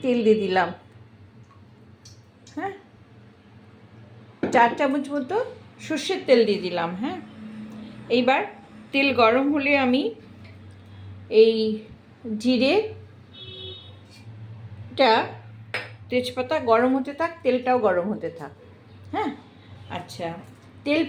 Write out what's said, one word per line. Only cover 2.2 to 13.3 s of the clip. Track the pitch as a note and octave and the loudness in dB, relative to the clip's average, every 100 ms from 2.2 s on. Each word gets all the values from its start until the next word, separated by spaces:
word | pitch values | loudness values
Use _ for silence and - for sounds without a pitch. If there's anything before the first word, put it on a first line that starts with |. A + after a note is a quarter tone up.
| - _ - - | -20 _ -16 -8
হ্যাঁ, | F#4+ G4 - - - - - - - - - - - - - - - - B3 | -8 -10 -18 -20 -20 -20 -20 -20 -20 -20 -20 -20 -20 -20 -20 -20 -20 -8 0
চার | B3+ A#3 A#3 | 4 4 2
চামচ | C#4+ C#4+ C#4 | -2 -2 -4
মতো | C#4+ B3+ G4+ B4+ - - - - | -6 -4 -4 -4 -10 -20 -20 -8
সর্ষের | D#4 - F#4+ - | -6 -4 -6 4
তেল | B3 G#3+ | 4 4
দিয়ে | G3 F3+ | 0 -2
দিলাম। | F3 E3+ F3+ | -4 -4 -6
হ্যাঁ, | B3+ F4+ - - - - - - - - - | -8 -8 -12 -16 -16 -14 -16 -16 -16 -18 -2
এইবার | A#3+ B3 C#4 G#4 - - - - | 0 2 0 -2 -10 -20 -20 -4
তেল | C#4 C#4 B3+ | 0 2 4
গরম | A3+ B3 C#4 | 4 4 2
হলে | D4 C4+ C#4+ B3+ | 0 2 2 4
আমি | B3+ G4+ A4+ - - - - - - - - - - - | 2 0 -6 -18 -20 -20 -20 -20 -20 -20 -20 -18 -18 0
এই | G#3+ A3+ A3+ A3 A3 - - - - A#3+ G#3+ | 6 6 6 0 -2 -8 -20 -20 -16 -8 -4
জিরেটা, | A#3 B3+ C4 F#4+ A4 - - - - | 0 2 4 2 0 -8 -18 -20 -20